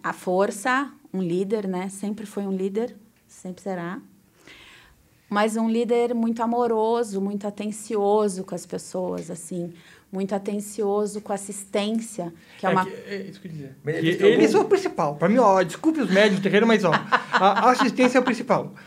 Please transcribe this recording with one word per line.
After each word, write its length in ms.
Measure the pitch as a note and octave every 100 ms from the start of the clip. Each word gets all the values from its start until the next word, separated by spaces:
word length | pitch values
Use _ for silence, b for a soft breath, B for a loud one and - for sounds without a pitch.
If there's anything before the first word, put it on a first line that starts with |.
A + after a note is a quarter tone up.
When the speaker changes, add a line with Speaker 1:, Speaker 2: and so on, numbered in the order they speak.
Speaker 1:
a 100 | F3
força, 800 | E3+ - F3+ G#3 A3+ C4 B3+ C#4 - -
um 100 | F#3
líder, 440 | F3+ F3 G3 A3 G3
né, 200 | F3+ F#3+
sempre 380 | F#3+ G#3 G#3 G#3
foi 180 | -
um 80 | G3+
líder, 440 | F#3+ G3 G3+ A#3+ - _ _ _
sempre 340 | - F#3 F3+
será, 360 | - F3+ E3+ G#3+ - _ _ b b b b b b b _ _ -
mas 280 | G#3 A3 A3
um 120 | A3+
líder 460 | A3+ A#3 A#3+ A#3+
muito 280 | A#3+ A3+ A3+
amoroso, 800 | A#3 A#3+ A#3+ A3 A3 A#3 A#3 G3
muito 260 | G3 G3+ G3+
atencioso 1000 | G3+ G#3 G#3 - A3 G3+ G#3 G#3 F#3
com 100 | F#3
as 120 | F3+ -
pessoas, 640 | F#3 - F#3 F3+ F3+ E3
assim, 420 | F3 - F3+ E3+ E3+ b b b
muito 200 | F#3 F#3+
atencioso 840 | G3+ G3 G#3 G#3 - G3+ G3+ G#3 G3+
com 120 | G3+
a 20 |
assistência, 960 | G3+ G3+ G3+ - G#3 G#3 A3+ A3+ - F3 E3+ B B
que 80 | F#3+
é 20 |
Speaker 2:
É 40 |
Speaker 1:
uma 120 | F3+
Speaker 2:
que, 80 | F#3+
é 240 | - - G3+ F#3+
isso 120 | -
que 80 | F#3
eu 40 |
ia 40 | D#3
dizer. 200 | C#3 -
Speaker 3:
Mas 120 | C#3+ D#3+
Speaker 2:
Que 80 | D#3+
Speaker 3:
ele 160 | F3+ G3
Speaker 2:
eles 200 | A#3+ D#4+
Speaker 3:
algum 60 |
Speaker 2:
são 80 | G4
o 20 | -
principal. 480 | G4 F4 - D#3 D3+
Pra 120 | E3+
mim, 100 | A#3+
ó, 220 | A3+ F#3+
desculpe 380 | F3+ - D#4+ D#4+
os 100 | G#3+
médios 280 | F#3+ G#3+ G3
do 40 |
terreiro, 240 | F#3+ G3+ A3+
mas, 180 | A3+
ó, 80 | F3+
a, 720 | D3+ - - - B3 F#3+ G#3 A3
a 40 |
assistência 460 | B3 A3 G3+ B3 B3+
é 20 |
o 40 |
principal. 500 | B3 A#3 - E3+ - -